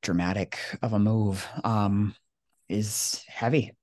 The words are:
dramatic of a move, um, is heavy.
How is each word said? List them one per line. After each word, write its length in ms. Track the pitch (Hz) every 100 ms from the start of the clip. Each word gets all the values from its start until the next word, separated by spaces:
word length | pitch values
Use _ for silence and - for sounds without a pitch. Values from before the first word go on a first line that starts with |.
dramatic 560 | - 87 90 98 90 - - -
of 120 | 117
a 60 | 104
move, 480 | 107 110 104 95 - -
um, 520 | 113 110 101 101 104 - _ _ _ _ -
is 560 | 104 104 - - - -
heavy. 480 | - 117 147 101 -